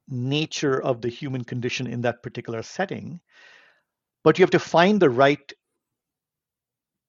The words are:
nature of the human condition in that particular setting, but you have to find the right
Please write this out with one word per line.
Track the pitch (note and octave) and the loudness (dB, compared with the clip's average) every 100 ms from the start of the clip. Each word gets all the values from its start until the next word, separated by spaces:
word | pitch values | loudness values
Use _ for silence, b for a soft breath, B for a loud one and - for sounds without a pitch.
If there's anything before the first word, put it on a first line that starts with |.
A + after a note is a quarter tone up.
| - | -12
nature | B2+ B2+ D3 D#3 - D3+ C3 | -8 -4 -4 -4 -4 -2 -2
of | C#3 A#2+ | -2 -4
the | A#2+ | -6
human | - C#3+ C3 | -8 -10 -8
condition | A#2 B2+ B2+ - B2 | -8 -6 -6 -6 -8
in | A#2+ | -4
that | A#2 A2+ | -4 -4
particular | B2 - A#2 A2+ | -10 -14 -10 -10
setting, | - - F#3+ B2 G#2+ F3 _ b b b b b b _ _ _ | -10 -8 -8 -8 -12 -16 _ b b b b b b _ _ _
but | D#3 D#3+ | 2 4
you | |
have | F3+ | 4
to | E3+ | 2
find | - D#3+ F3+ G#3 | 2 4 4 6
the | D#3+ | 4
right | A#2+ C#3 D3 - - _ _ _ _ _ _ _ _ _ _ _ _ _ _ | 6 4 2 -6 -20 _ _ _ _ _ _ _ _ _ _ _ _ _ _